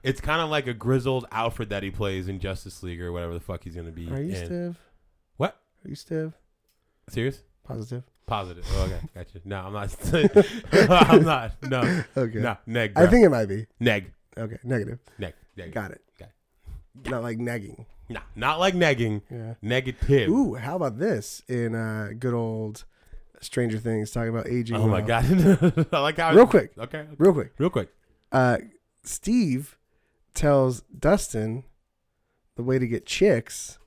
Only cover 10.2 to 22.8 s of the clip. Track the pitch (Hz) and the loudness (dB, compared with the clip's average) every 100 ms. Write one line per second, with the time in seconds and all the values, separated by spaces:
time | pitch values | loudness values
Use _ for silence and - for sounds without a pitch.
10.2 | 208 208 - 233 - 180 208 180 151 190 | 6 4 2 -4 2 4 6 8 8 8
11.2 | 165 139 113 - 135 131 123 180 - - | 6 0 -2 -10 -2 0 0 -2 -4 -4
12.2 | 120 110 117 104 - 117 110 104 175 240 | -4 -2 -4 -6 -6 -2 0 4 6 8
13.2 | 196 127 104 98 113 _ 120 104 92 - | 8 6 -2 -4 -8 _ 0 0 -4 -20
14.2 | _ - 110 113 120 123 101 123 _ - | _ -12 -12 -10 -4 -4 -4 -10 _ -12
15.2 | 92 - _ - 87 120 101 - _ _ | -12 -12 _ -18 -12 -10 -10 -14 _ _
16.2 | - _ _ _ - - _ 131 131 127 | -20 _ _ _ -18 -18 _ -16 -8 -6
17.2 | 117 113 120 120 101 - 113 - - 117 | -6 -6 -6 -6 -10 -16 -20 -20 -14 -14
18.2 | - 101 123 160 185 180 165 131 117 104 | -12 -4 -2 2 0 4 2 2 0 -2
19.2 | _ 120 113 113 104 127 127 - - 139 | _ -14 -12 -10 -2 -2 -2 -4 2 4
20.2 | 117 233 247 131 113 180 143 110 202 165 | 4 2 0 -2 -6 -4 -4 -2 -2 -2
21.2 | - - - 123 117 113 110 107 104 113 | -6 -16 -6 -4 -2 -4 -4 -6 -8 -6
22.2 | 123 120 113 110 107 104 | -4 -2 -4 -6 -8 -10